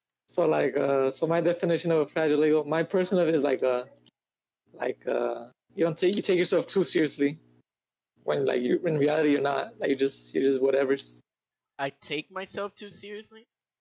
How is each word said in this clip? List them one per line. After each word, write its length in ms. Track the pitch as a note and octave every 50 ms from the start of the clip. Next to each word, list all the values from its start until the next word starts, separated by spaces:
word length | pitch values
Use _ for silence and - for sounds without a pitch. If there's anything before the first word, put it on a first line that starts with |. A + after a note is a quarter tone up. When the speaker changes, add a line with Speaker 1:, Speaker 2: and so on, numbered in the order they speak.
| _ _ _ _ _
Speaker 1:
So, 200 | - - F3+ E3+
like, 300 | D#3 D#3 D3 D3 C3+ B2
uh, 360 | C#3+ C#3 C#3 C#3 C3+ C3+ C3+
so 160 | C3+ - E3 D#3
my 120 | E3 E3+
definition 520 | D#3 F3 E3+ F3 F3+ E3+ E3+ D#3+ F3 E3+
of 80 | E3 D#3
a 60 | C#3+ D3
fragile 360 | - E3 D#3+ D3+ D3+ D3 D#3
ego, 200 | D3+ D3+ D#3 D3
my 180 | D3 D#3+ E3
person 380 | E3+ - - F#3 F#3 F3+ G3+ F3+
of 80 | E3+ D#3
it 80 | E3
is 80 | D3 C3
like, 180 | C#3+ C3 A#2+
uh, 220 | C3 B2+ B2 B2 B2+ - - _ _ _ _ _ _ _ _ _ _ _ _ _ _ _ -
like, 240 | - B2 B2+ - - -
uh, 400 | B2+ B2 A#2+ A#2+ A#2+ A#2+ A#2+ A#2+ B2 - _ _ _ -
you 80 | - D#3+
don't 120 | E3 D#3
take, 200 | - F#3 F3+ G#3
you 60 | A3
take 180 | - - F3+ E3+
yourself 260 | F3 - F#3+ E3+ E3+
too 160 | - - G3
seriously. 560 | E3+ D#3 - F3 D#3 C#3 - - C#3+ C#3+ D3+ - _ _ _ _ _ _ _ _ _ _ _ _ _ _ _ _ -
When, 220 | - D3 C#3+ C#3
like, 160 | C3 C3 B2
you, 180 | B2 - - - F3+
in 140 | E3+ D#3 D3
reality, 320 | C#3 D3 D3+ D#3+ D3+ D3+
you're 100 | C#3+ C#3
not. 380 | C#3 C#3+ C#3 C3+ C#3 - - -
Like, 120 | - -
you 60 | C#3
just, 380 | C3 C3+ C#3 - - - - -
you're 80 | - C3+
just 160 | C3+ C#3 B2+
whatever's. 600 | C3 C3+ C3+ C#3 C#3 C3 C#3 C#3 - - - - _ _ _ _ _ _ _ _ _ _ _ -
Speaker 2:
I 120 | C#3 C#3 - _
take 320 | - - D3+ D#3 D3+ -
myself 420 | F#3 F#3 F#3+ - - G3+ G3+ G3 -
too 160 | - G#3 G3+
seriously? 560 | - - G3+ G3+ G#3 G#3 G#3+ _ A3 A3 - _ _ _ _ _ _ _